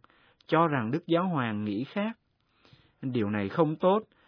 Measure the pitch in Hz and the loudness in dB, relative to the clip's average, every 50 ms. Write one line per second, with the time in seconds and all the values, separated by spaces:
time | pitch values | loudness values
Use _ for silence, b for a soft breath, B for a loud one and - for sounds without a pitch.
0 | b b b b b b b b b - 160 160 170 165 147 131 113 110 135 170 | b b b b b b b b b 0 2 4 4 4 2 0 0 0 -2 -4
1 | - - 165 170 185 190 170 143 120 113 107 104 107 104 101 101 135 - - 202 | -2 0 0 2 2 0 0 0 0 -2 -2 -2 -4 -4 -4 -4 -6 -6 -6 -6
2 | 202 220 233 _ _ _ _ _ _ b b b b b b b b b b b | -4 -6 -6 _ _ _ _ _ _ b b b b b b b b b b b
3 | - 135 123 123 104 101 107 104 101 98 - - 165 151 156 - - 185 196 220 | -8 -4 -2 0 0 0 0 -2 -2 -2 0 0 0 0 0 0 2 2 2 2
4 | - - b b b | -2 -6 b b b